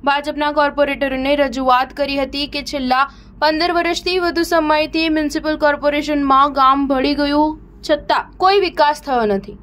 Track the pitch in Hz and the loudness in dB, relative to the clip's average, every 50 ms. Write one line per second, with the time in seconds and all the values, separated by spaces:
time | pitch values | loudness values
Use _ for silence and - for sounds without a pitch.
0 | - 269 277 285 294 302 294 285 294 294 294 302 294 285 285 285 285 269 277 233 | 0 0 -2 0 -2 -4 -4 -2 -2 -2 2 2 0 0 2 0 0 0 0 -2
1 | 285 269 262 262 262 269 285 285 285 269 233 269 262 262 254 247 262 254 - - | -2 -4 -2 -4 0 0 0 0 0 -2 -2 -2 2 2 2 2 2 -2 -4 -6
2 | 285 277 277 277 269 269 277 277 294 285 285 285 285 - - 285 262 254 254 254 | -4 -2 -2 -4 -4 -4 -4 -6 -6 -6 -6 -8 -8 -6 -6 -6 -2 0 2 0
3 | 254 247 - - - - - - 294 302 311 311 330 359 349 349 339 339 349 330 | 0 -2 -4 -20 -20 -20 -8 -2 0 0 2 2 0 0 0 0 0 0 -2 -2
4 | - 359 359 370 349 339 294 330 339 330 349 330 311 302 311 302 311 302 - 320 | -4 -2 -2 0 -2 -2 -2 -2 -2 0 0 0 2 2 2 0 0 0 -2 -2
5 | 320 330 311 311 302 294 294 311 311 311 311 302 302 294 285 294 254 294 285 294 | 0 0 0 0 -2 -2 -4 -4 -2 -2 -2 2 2 0 0 2 0 0 0 0
6 | 302 294 302 294 285 269 269 269 277 294 269 277 269 262 269 277 277 269 277 262 | -2 -2 -2 -2 2 2 4 4 4 2 2 2 4 4 4 2 0 0 0 0
7 | 262 285 294 269 294 285 285 294 302 311 311 - - - - - - - 311 294 | 0 0 0 0 0 0 2 2 2 0 -2 -8 -14 -20 -20 -18 -2 -2 -2 -2
8 | - - 311 294 - - - - - 370 392 403 359 359 262 - 302 294 294 294 | 0 -2 -2 -2 -2 -6 -6 0 2 4 4 4 2 0 0 2 2 2 2 -2
9 | - 294 269 247 226 208 202 196 196 - 202 - | -4 -2 -2 0 0 0 0 -2 -4 -8 -18 -20